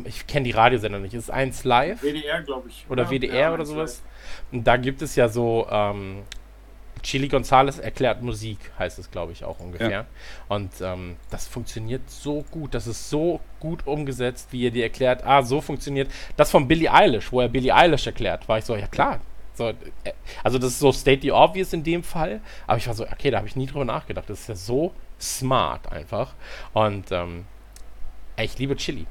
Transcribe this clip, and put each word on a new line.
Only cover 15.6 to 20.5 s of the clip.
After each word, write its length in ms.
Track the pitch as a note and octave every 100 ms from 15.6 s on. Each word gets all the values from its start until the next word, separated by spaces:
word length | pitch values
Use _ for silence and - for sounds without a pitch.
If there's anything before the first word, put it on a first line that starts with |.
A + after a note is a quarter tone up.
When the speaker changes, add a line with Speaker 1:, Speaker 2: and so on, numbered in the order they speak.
Speaker 1:
funktioniert 480 | - C#3+ - C#3 C#3 - - -
das 140 | D3
von 180 | F3 C3
Billie 240 | E3 D3+
Eilish, 400 | C#3 G3 G#2+ -
wo 100 | B2
er 80 | A#2+
Billie 260 | C3 B2+ G2+
Eilish 320 | E3+ C#3+ -
erklärt, 400 | - G2+ E2+ -
war 80 | A2
ich 80 | -
so, 100 | G#2+
„Ja 120 | G2+
klar.“ 320 | - B3+ - - - -
So, 140 | - A#2
äh, 60 | G#2 - - G2+ - - -
also 140 | -